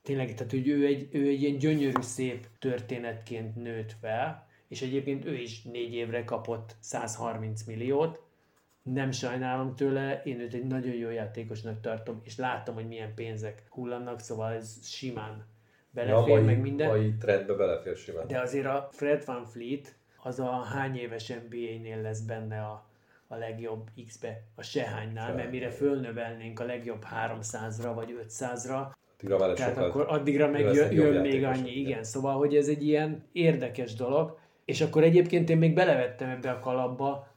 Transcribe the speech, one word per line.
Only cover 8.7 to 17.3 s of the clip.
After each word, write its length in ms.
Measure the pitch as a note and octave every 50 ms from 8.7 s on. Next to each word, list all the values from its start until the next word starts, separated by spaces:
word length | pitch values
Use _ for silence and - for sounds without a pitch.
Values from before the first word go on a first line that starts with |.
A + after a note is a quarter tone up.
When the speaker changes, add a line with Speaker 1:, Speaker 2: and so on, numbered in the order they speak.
| _ _
Speaker 1:
Nem 280 | - C3 B2+ C#3 C3+ C3+
sajnálom 680 | B2 - C3 B2 B2 B2+ C3 B2+ B2+ C3 C3 C3+ C3
tőle, 460 | - C#3+ C#3 C#3 C3+ C#3 C3+ C#3 - -
én 160 | D3 B2 A#2+
őt 140 | A#2+ A#2 B2
egy 120 | A#2+ B2+
nagyon 280 | C3 C3 C3 B2 B2+ B2
jó 160 | A#2 A#2 A#2
játékosnak 720 | A#2 A2+ A2 G#2+ - A#2 A2+ A2 A2 G#2+ A2 A2+ A2 A2
tartom, 400 | - A#2 A2 A2+ A2 A#2+ A2+ A2 -
és 120 | A2+ -
láttam, 380 | - B2+ B2+ A#2+ A#2 - B2 A2+
hogy 140 | A2+ A2+ A2+
milyen 260 | A2+ A2+ A2 G#2+ G#2+
pénzek 520 | - A#2 A2+ A2 G#2+ A2 G#2+ G#2 - - _
hullanak, 520 | - C3 B2 A#2+ B2 B2 B2 B2 A#2+ A2+
szóval 320 | - - A#2 A2 A2 A2+
ez 260 | A2+ A2 A2 - - -
simán 640 | - - - - C3+ B2+ A#2 A2 G#2+ G#2+ G#2+ G#2+ G#2+ - _ _ _ _ _ _ _ _
belefér, 240 | - B2 A#2+ G#2+ G#2+
Speaker 2:
Ja, 80 | A2+
a 40 | A2+
mai, 160 | - A2 A2
Speaker 1:
meg 180 | A2 A2 A2 -
minden. 280 | - C#3 - D3 D3+ A2+
Speaker 2:
mai 260 | A2 G#2+ G#2+ G#2+ G#2+ -
trendbe 340 | - G#2+